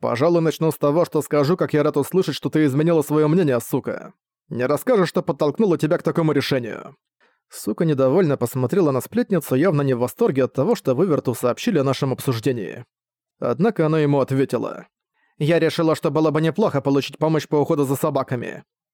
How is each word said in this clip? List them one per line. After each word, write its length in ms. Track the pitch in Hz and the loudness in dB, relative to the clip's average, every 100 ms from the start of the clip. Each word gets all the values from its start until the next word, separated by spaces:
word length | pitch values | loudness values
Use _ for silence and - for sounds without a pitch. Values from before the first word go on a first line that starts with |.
Пожалуй, 400 | 120 117 160 170 | -4 0 2 2
начну 300 | 160 - 160 | 0 0 -2
с 60 | - | 0
того, 280 | 147 156 165 | 0 2 0
что 160 | 156 | -2
скажу, 340 | - 147 143 185 | 0 0 2 0
как 180 | 147 | 0
я 100 | 151 | 0
рад 140 | 147 143 | 0 0
услышать, 380 | 131 180 180 127 | 0 0 -2 -4
что 140 | 139 | -2
ты 160 | 156 151 | 2 2
изменила 380 | 131 160 165 | 2 2 2
свое 240 | 139 151 151 | 2 0 2
мнение, 320 | 175 151 120 | 2 2 0
сука. 540 | - 135 - - - _ _ _ - | -2 -4 -4 -10 -12 _ _ _ -12
Не 160 | 117 123 | -4 -2
расскажешь, 440 | 147 - 233 170 | 0 2 2 2
что 120 | 185 | -2
подтолкнуло 560 | 170 160 151 143 214 156 | -4 -2 -2 2 0 2
тебя 200 | 151 165 | 0 0
к 60 | |
такому 280 | 165 160 156 | 0 0 2
решению?» 640 | 143 - 135 113 - - - _ _ _ _ _ | 0 0 -2 -4 -10 -14 -20 _ _ _ _ _
Сука 340 | - - 214 165 | -12 -8 -2 0
недовольно 520 | 131 131 165 165 135 | 2 4 4 2 0
посмотрела 540 | 120 131 127 185 156 | -2 -2 -2 2 2
на 100 | 131 | 0
сплетницу, 540 | - 226 240 180 - 131 | -2 -4 0 -2 0 0
явно 260 | 185 147 | 2 2
не 120 | 139 | 0
в 60 | 120 | 0
восторге 440 | 120 - 233 135 | -2 0 0 2
от 100 | 123 | 0
того, 220 | - 160 240 | 0 0 0
что 180 | - | 0
Выверту 400 | 127 190 135 - | 0 2 0 0
сообщили 460 | 117 123 113 247 170 | -2 -2 0 0 0
о 40 | |
нашем 280 | 135 127 135 | 0 0 -2
обсуждении. 760 | 123 - 117 139 120 85 117 - _ _ _ _ - | -2 -4 -2 -2 -4 -6 -12 -18 _ _ _ _ -6
Однако 460 | 131 127 220 196 156 | -4 0 0 2 0
она 140 | 160 | 2
ему 200 | 147 139 | 2 2
ответила. 680 | 127 135 131 120 110 - - _ _ _ _ - | 0 0 0 -2 -4 -10 -18 _ _ _ _ -4
«Я 220 | 151 165 | 0 2
решила, 360 | 160 - 160 156 | 2 0 0 0
что 160 | 165 | 0
было 200 | 147 156 | 0 0
бы 100 | 151 | 2
неплохо 400 | 160 156 220 139 | 0 0 0 0
получить 360 | 139 139 - - | 2 0 0 -2
помощь 300 | 156 156 - | 0 0 0
по 80 | 151 | 0
уходу 300 | 139 156 135 | 2 0 0
за 100 | 139 | 0
собаками. 680 | 160 135 127 123 - - - _ _ | 0 -2 -2 -6 -8 -14 -18 _ _